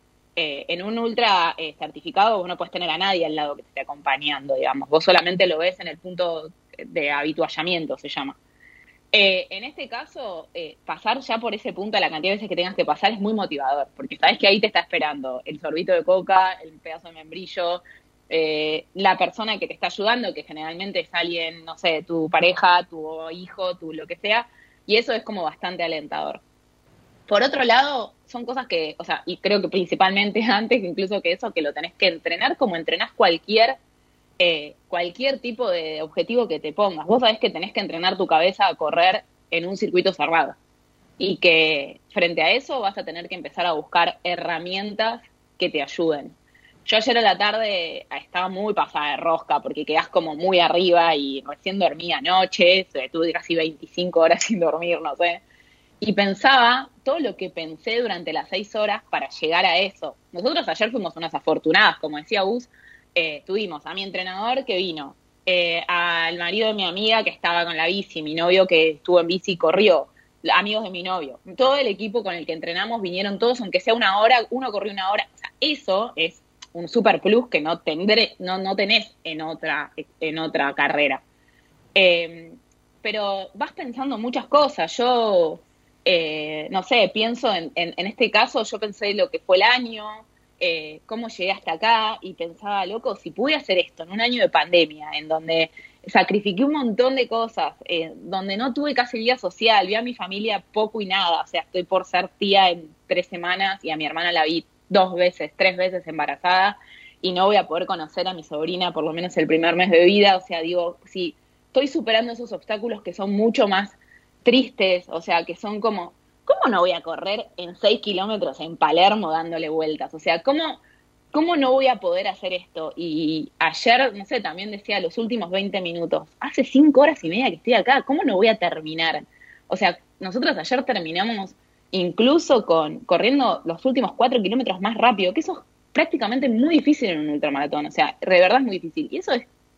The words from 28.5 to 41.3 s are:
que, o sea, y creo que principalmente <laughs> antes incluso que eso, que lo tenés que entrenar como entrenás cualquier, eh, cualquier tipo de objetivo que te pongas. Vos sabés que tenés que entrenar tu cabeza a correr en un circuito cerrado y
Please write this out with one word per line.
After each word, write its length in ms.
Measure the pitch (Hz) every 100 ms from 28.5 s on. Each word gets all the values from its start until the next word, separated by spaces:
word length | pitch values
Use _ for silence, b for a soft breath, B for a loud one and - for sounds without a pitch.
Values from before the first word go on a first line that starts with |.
| 254 247
que, 280 | 170 156 -
o 60 |
sea, 180 | 170 - -
y 120 | 262
creo 240 | - 202
que 60 | 180
principalmente 720 | 196 175 170 190 196 208 202
<laughs> 60 | 233
antes 320 | 208 220 226
incluso 400 | 185 160 185 196
que 120 | 170
eso, 180 | 185 226
que 100 | 170
lo 120 | 147
tenés 200 | 147 170
que 140 | - 190
entrenar 480 | 165 170 170 247 349
como 220 | 247 170
entrenás 340 | 160 170 226
cualquier, 640 | - 202 165 - 214 233 262 _ _ _ _ _ -
eh, 360 | 175 160 147 - -
cualquier 520 | 175 180 175 269 277
tipo 300 | 240 226 233
de 320 | 175 160 156
objetivo 460 | 156 - 160 240 214
que 140 | 151
te 100 | 156
pongas. 340 | 147 202 160 160
Vos 140 | 240
sabés 180 | 233 220
que 100 | 220
tenés 240 | 165 190
que 80 | -
entrenar 340 | 156 165 180 190
tu 120 | 180
cabeza 400 | 160 180 190 196
a 80 | 165
correr 480 | 151 160 180 190 - _ -
en 160 | 170 175
un 80 | 190
circuito 380 | 190 180 190
cerrado 420 | 180 147 165 143 - _ _ _ _ _ -
y 180 | 185